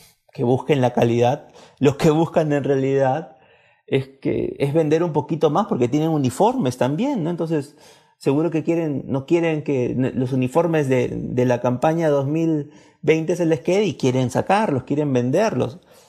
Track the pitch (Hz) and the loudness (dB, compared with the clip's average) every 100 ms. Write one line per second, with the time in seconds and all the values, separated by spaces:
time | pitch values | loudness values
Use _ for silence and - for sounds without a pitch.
0 | - _ _ - 123 127 - 143 123 - | -20 _ _ -4 0 0 2 2 2 2
1 | 117 117 120 147 - - - - 143 127 | 2 2 2 0 -6 -20 -18 0 0 2
2 | 165 151 160 175 156 143 131 135 135 135 | 2 2 2 0 0 0 0 0 0 2
3 | 131 143 170 - _ _ _ _ - 135 | 0 -2 -6 -18 _ _ _ _ -4 -4
4 | 131 - 147 120 - - 139 156 151 160 | -4 -8 -4 -2 -4 -4 -2 0 2 2
5 | 175 151 143 160 156 160 214 127 123 147 | 0 -2 -2 0 0 0 0 0 0 0
6 | 160 156 131 - 208 254 131 - 127 151 | 0 0 0 2 0 2 -2 0 -2 0
7 | 262 262 156 175 165 160 135 - - - | -2 -2 -4 -4 -2 -4 -4 -12 -20 -20
8 | _ _ 147 139 165 156 156 170 160 135 | _ _ -2 0 0 -2 -2 -2 -2 -4
9 | - 135 135 170 165 156 143 135 123 120 | -4 -4 0 0 2 -2 -2 -2 -2 -2
10 | 131 - 127 131 127 165 170 160 135 131 | -2 -2 -2 -2 0 2 2 2 2 2
11 | 123 117 113 120 127 120 123 123 160 165 | 0 -4 -4 0 2 2 0 0 0 2
12 | 160 143 135 156 165 151 143 - - _ | 2 0 0 -2 0 -2 -4 -14 -20 _
13 | 147 160 160 175 165 160 - 190 208 127 | 0 0 0 0 0 0 0 0 0 0
14 | 127 127 123 131 - 196 220 135 - 147 | 0 2 0 -2 0 0 0 -2 -2 -2
15 | 147 127 123 160 220 131 120 - _ - | 0 0 0 0 0 0 -4 -6 _ -20